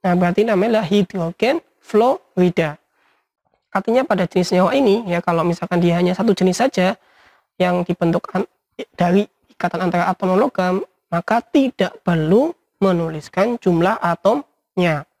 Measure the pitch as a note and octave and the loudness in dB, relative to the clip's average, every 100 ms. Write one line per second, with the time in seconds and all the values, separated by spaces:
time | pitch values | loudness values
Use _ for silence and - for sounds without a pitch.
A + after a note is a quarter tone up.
0 | F#3 F3+ F3 F3 A3+ G3 G#3+ A3 F3 G#3 | 0 0 0 0 0 0 0 0 0 0
1 | F#3+ G3 E3 - A3+ E4 _ _ _ G#3+ | 0 -4 -8 -2 -2 -2 _ _ _ 2
2 | A#3+ D#4+ _ - F3+ F3 D#3+ D3+ _ _ | 2 0 _ 0 0 2 -4 -6 _ _
3 | _ _ _ _ _ _ _ G3 G3 A#3+ | _ _ _ _ _ _ _ -6 0 0
4 | C4 F#3+ F3 F#3 F3 F3+ F#3+ C4 C4 G3+ | 0 -2 0 -2 0 2 2 2 2 2
5 | A3 F3 F3 E3+ E3+ E3+ F3 F3 F3 E3+ | 0 -4 -2 0 0 -2 -2 0 2 2
6 | F3+ F3+ A3 G3 F#3 F3+ C4+ - F#3 G#3 | 0 0 0 2 0 0 -2 0 -2 -2
7 | _ _ _ _ _ _ F3+ F3+ F3 E3+ | _ _ _ _ _ _ -2 -2 -2 -2
8 | E3+ E3 - F#3+ F#4 _ _ - - - | 0 -2 -4 -6 -6 _ _ -18 -18 -2
9 | F3 F#3 G#3 _ _ _ F3 E3+ F3+ F3 | 0 2 0 _ _ _ -6 -4 -4 -2
10 | E3+ F3+ F#3 F#3 C4+ - F3+ F#3 - _ | -2 -2 0 0 0 -2 -2 -4 -6 _
11 | _ E3+ - A3+ - D4 C4+ - F#3 - | _ -6 -2 -4 0 0 0 -2 -6 -4
12 | - E3+ D#3 G3+ D#4 - _ _ F#3+ F3 | -2 0 2 2 2 -4 _ _ 0 0
13 | E3 D#3 - - G#3+ A#3+ - E3+ F3 A3+ | -2 -8 -8 -2 -2 0 0 2 0 0
14 | E3+ E3+ G3 C4 - _ _ - F3 D3+ | -2 0 0 0 -4 _ _ -2 -2 -2
15 | - _ | -8 _